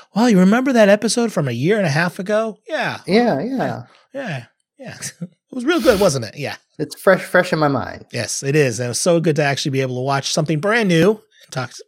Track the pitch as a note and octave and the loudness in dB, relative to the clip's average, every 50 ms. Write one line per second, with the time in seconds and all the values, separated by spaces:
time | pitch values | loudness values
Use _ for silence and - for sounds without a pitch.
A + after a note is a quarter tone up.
0 | - _ - F#3+ A#3 B3 G#3+ F3+ F#3 F#3+ G#3+ B3 C4 C#4+ B3+ A#3 G#3+ G3 G3+ G#3 | -18 _ -2 2 2 4 6 6 6 6 4 4 2 2 4 6 6 6 6 4
1 | - A3 - A#3+ A#3 A3 - F#3 D3 B2+ A#2+ A#2 C3+ F3 G#3+ G#3+ G3 D#3 C#3 D#3+ | 2 0 -2 0 -2 -2 0 -2 -2 -2 -2 -2 0 0 0 2 0 0 0 0
2 | F3 F3 - - F#3 G#3 G#3 G#3+ A3+ A3 G3 - _ - D#4+ C#4 A3 D#3+ A#2 - | 0 -2 -2 -6 -6 -2 -2 -2 -2 -4 -8 -12 _ -8 -6 -6 -4 -6 -6 -8
3 | - - F#3 A3+ A#3+ A3+ D#3+ C3+ F3 B3 C4+ A#3+ D#3+ C3 A2+ A#2+ A#2+ - _ _ | -4 0 2 2 4 2 2 0 -2 -4 -4 -4 -4 -4 -4 -8 -10 -16 _ _
4 | _ _ - C4+ C4+ G#3 D3 B2+ A#2 - _ _ _ _ _ - C4 G3 - - | _ _ -14 -12 -10 -8 -8 -10 -10 -14 _ _ _ _ _ -20 -18 -18 -16 -14
5 | - - - - E3+ - _ _ _ _ - C4 A#3 C#4+ F4+ D#4+ G#3+ - A3 F#3 | -14 -14 -14 -14 -14 -16 _ _ _ _ -12 -6 -2 0 0 2 2 2 4 4
6 | G3+ F3+ C3+ C3+ A2 G2 - - C#3 A2 G2 - _ _ _ - D#3 D3+ - - | 4 2 2 0 -4 -8 -10 -10 -10 -10 -10 -12 _ _ _ -10 -10 -10 -10 -2
7 | - G3 F#3 F3+ F#3 - - F3+ F3+ - - D#3+ D#3 C#3+ C#3 A#2 F2+ - - - | 2 2 2 2 2 0 0 0 2 2 0 0 0 0 0 -2 -4 -6 -12 -14
8 | - _ - B2 G#2+ - - - C#3 C#3 C#3+ D#3 C#3+ B2+ A2 G#2+ B2 B2 A2+ - | -16 _ -8 -8 -6 -6 -6 -6 -4 0 2 2 2 2 0 -4 -6 -6 -6 -2
9 | - F#3 E3+ E3+ D#3 E3 D3 D#3 D3 C#3+ C#3 - - D3+ C3+ C3+ C3+ B2+ B2+ B2 | 0 0 0 2 2 0 0 0 0 -2 -2 -2 -4 -4 -2 -2 -4 -4 -4 -6
10 | B2+ C#3 C#3 C#3 - - - F3 D3+ D3+ D#3+ D3 F3 G3+ A3 A#3+ A3+ F#3+ E3+ D#3+ | -4 -2 -2 -2 -2 -2 -2 -2 -2 -2 -2 -2 -2 0 0 0 2 2 4 4
11 | F3 G3 A3 G#3+ - _ _ _ - _ - C#3+ B2 - - - - | 4 4 2 0 -4 _ _ _ -20 _ -10 -10 -10 -10 -12 -18 -20